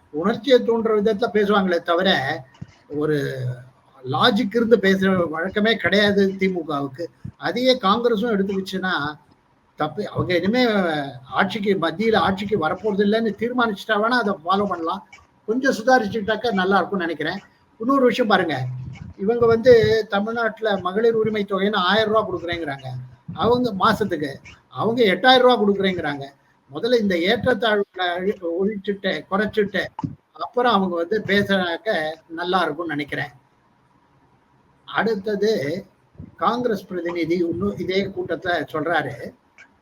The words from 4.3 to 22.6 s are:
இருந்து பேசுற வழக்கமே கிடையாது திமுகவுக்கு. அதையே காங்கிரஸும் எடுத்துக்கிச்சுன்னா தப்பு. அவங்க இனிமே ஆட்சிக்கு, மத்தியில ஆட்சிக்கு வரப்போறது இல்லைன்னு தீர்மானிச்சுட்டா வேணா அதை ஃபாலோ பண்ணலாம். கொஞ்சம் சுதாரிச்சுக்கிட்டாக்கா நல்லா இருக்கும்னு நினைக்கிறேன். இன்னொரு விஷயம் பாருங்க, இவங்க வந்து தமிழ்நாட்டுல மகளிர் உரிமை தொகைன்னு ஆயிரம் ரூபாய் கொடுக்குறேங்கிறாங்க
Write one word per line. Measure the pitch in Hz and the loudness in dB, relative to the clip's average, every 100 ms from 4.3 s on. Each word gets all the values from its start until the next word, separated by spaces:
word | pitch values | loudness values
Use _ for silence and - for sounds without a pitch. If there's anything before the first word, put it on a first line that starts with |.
| 214 247 233 | 4 0 0
இருந்து | 226 226 | 4 4
பேசுற | 190 190 190 190 165 | 4 4 2 2 0
வழக்கமே | 156 185 208 214 220 | -2 -4 0 0 2
கிடையாது | 175 196 208 196 196 190 | 2 2 4 4 2 2
திமுகவுக்கு. | 190 180 156 143 139 127 165 _ - - | -2 -2 -4 -4 -6 -8 -12 _ -18 -8
அதையே | 143 202 254 254 | -6 0 2 2
காங்கிரஸும் | 190 226 240 214 240 202 | 2 2 2 0 0 0
எடுத்துக்கிச்சுன்னா | 196 190 190 190 185 165 147 151 _ _ _ _ _ - | 0 -2 -4 -4 -2 -2 -4 -8 _ _ _ _ _ -6
தப்பு. | 151 208 196 | -6 -4 -8
அவங்க | - 160 175 | -4 0 0
இனிமே | 185 247 247 208 170 151 139 131 - | 2 2 2 2 0 -2 -6 -10 -8
ஆட்சிக்கு, | - 196 220 208 185 | -2 -2 -2 0 0
மத்தியில | 160 165 220 202 | 0 -2 0 2
ஆட்சிக்கு | 175 190 208 208 156 | 2 -2 -2 -2 -2
வரப்போறது | 180 214 196 | -2 -4 0
இல்லைன்னு | 202 220 226 196 | 2 2 -2 -4
தீர்மானிச்சுட்டா | 233 247 233 196 - 214 | -4 0 -2 -2 -2 0
வேணா | 220 | 2
அதை | 247 202 | 0 0
ஃபாலோ | 165 165 196 202 | -4 -2 0 0
பண்ணலாம். | 170 165 190 - - _ _ - | -4 -4 -6 -10 -20 _ _ -4
கொஞ்சம் | 240 269 | -2 0
சுதாரிச்சுக்கிட்டாக்கா | 214 220 254 202 220 202 214 247 | 0 4 2 2 -4 -2 -2 -2
நல்லா | 196 185 196 | 0 2 2
இருக்கும்னு | 165 185 165 | 0 -2 -4
நினைக்கிறேன். | - 156 196 - _ _ - | -4 -4 -6 -12 _ _ -8
இன்னொரு | 226 277 247 | 0 4 4
விஷயம் | 220 220 | 2 2
பாருங்க, | 190 170 131 127 - - - - - | 2 2 -2 -4 -8 -12 -14 -16 -6
இவங்க | 196 240 233 | -2 2 4
வந்து | 226 254 233 214 220 208 | 4 8 8 8 2 0
தமிழ்நாட்டுல | 202 214 233 220 220 220 196 | -2 -2 -2 -4 -2 -2 -2
மகளிர் | 180 196 233 | -2 2 2
உரிமை | 226 220 214 | 2 0 -2
தொகைன்னு | 202 196 202 | -2 0 0
ஆயிரம் | 208 180 208 214 | 2 2 2 4
ரூபாய் | 220 190 | 2 0
கொடுக்குறேங்கிறாங்க | 180 170 170 | -4 -6 -6